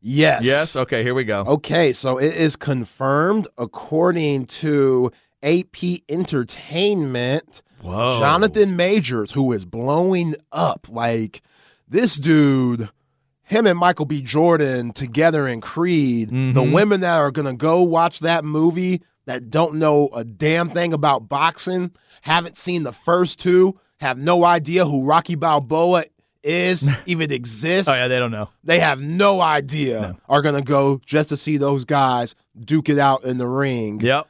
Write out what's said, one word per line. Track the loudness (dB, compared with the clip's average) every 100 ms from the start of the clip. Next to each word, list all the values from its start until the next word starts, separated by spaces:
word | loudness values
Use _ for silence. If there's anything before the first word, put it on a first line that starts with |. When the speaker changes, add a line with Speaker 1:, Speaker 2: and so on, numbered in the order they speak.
Speaker 1:
Yes. | -4 2 4 4
Speaker 2:
Yes? | 2 2 0
Okay, | -4 -4 -2
here | -2
we | -2
go. | -2 -4 0
Speaker 1:
Okay, | -2 0 2 2
so | 0 -4 0
it | -2
is | 0 -2 -2
confirmed, | -4 -4 -4 _ -2 0 2 0 -4 -8
according | -10 -10 -6 0 2 2 0 -2 -6
to | -6 -2 2 2 2 0 -4 _ _
A | 0 0
P | -2 -8 -6 -6 _
Entertainment, | -6 -4 -4 -4 -10 -10 -2 0 0 -2 -2 -2 -4 -6 -20 _ _
Speaker 2:
Whoa. | -10 -4 -2 0
Speaker 1:
Jonathan | 2 2 2 2 2 2
Majors, | 2 2 0 -4 -4
who | -2 0
is | -2
blowing | -6 -8 -2 0 2 0 -2 -6 _
up. | -2 -2 -2 -10
Like, | -4 -2 -2 -4 -10 _ _ _ _ _
this | 0 0 0
dude, | 2 4 4 4 0 -2 -6 _ _ _ _ _
him | _ 2 2
and | 4
Michael | 2 0 -2
B. | -4
Jordan | -2 2 4 4 2 -2 -4
together | -8 -6 2 2 2 -2
in | -4
Creed, | -8 -4 0 2 2 0 -2
the |
Speaker 2:
Mm-hmm. | -2 0 2 4
Speaker 1:
women | 4 4 2
that | 2 0
are | 0
gonna | -2 -6
go | -2 2 4
watch | 4 2 0 -2
that | -2 -2
movie | -2 0 0 0 -2 -4 _ _ -12
that | -10 -4
don't | -2 0 0
know | 2 4 2
a | -2
damn | -10 -4 -2 0 -2
thing | -2 -2
about | 0 0 0 -2
boxing, | -2 -2 -2 -6 -4 -6 _ _ _
haven't | -2 -2 -2 -10
seen | -6 -4
the | -4
first | -8 0 2 2 -2
two, | 2 4 4 2 _ _
have | -6 -4
no | 0 4
idea | 4 2 0 0
who | 0 0
Rocky | 2 2 2 -4
Balboa | 0 0 0 0 2 2 0 _ _ _
is, | -4 -2 0 0 0 -2
Speaker 2:
<laughs> | -4
Speaker 1:
even | -4 -2
exists. | -4 -8 -8 -2 0 2
Speaker 2:
Oh, |
yeah, | 0 0
they | -2
don't | -2
know. | -6 -10 _
Speaker 1:
They | 0 2
have | 2 -2
no | -4 0 2 2
idea, | 2 0 -2 -4 -2 -2
Speaker 2:
No. | -6 -10 _
Speaker 1:
are | 2
gonna | 2 0
go | 0 2 2 0 -2
just | -2 0
to | -4
see | -4 0
those | 0 -2
guys | 0 0 2 0 -4 -10 _ -20
duke | -2 -2 2
it | 2
out | 2 2
in | -2 -4
the | -4
ring | -2 -2 -2 -6 -4
Speaker 2:
Yep. | -2 -2 -4